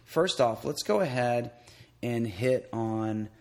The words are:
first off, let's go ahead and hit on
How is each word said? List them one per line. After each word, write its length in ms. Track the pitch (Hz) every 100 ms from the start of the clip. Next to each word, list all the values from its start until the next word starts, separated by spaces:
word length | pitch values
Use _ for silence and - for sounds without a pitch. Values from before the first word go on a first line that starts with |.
first 360 | - - 185 -
off, 240 | 120 110
let's 180 | 143 151
go 180 | - 208
ahead 500 | 170 127 123 120 120 - - - - _
and 240 | 120 120 117
hit 420 | 92 127 127 -
on 560 | 113 113 110 110 110 107 -